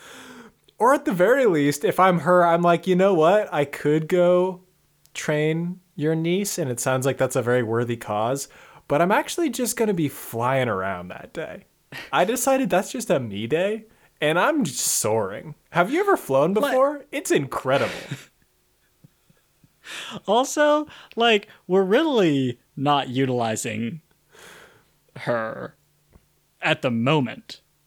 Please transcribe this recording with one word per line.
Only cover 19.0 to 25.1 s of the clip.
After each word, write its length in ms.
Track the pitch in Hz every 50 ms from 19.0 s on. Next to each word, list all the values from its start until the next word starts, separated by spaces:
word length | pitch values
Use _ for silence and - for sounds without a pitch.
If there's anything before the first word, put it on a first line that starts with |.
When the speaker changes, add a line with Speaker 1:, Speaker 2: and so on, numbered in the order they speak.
| _ - _ _ _ _ _ _ _ _ _ _ _ _ _ _ - - - - - - 233 202 - -
Speaker 2:
Also, 600 | 202 233 269 269 - 311 294 294 294 302 302 302 - - - - -
like, 320 | 226 233 233 226 208 - - - _ _ -
we're 160 | 175 190 196
really 760 | 185 202 269 330 320 277 226 190 165 143 139 131 123 120 - _ _ -
not 320 | - 135 147 147 143 131 -
utilizing 920 | 120 131 139 127 127 123 117 113 110 107 - 120 107 107 117 117 165 156 _ _ _ _ _ _ _ - - - - - - - _ _ _ _ _ _ _ _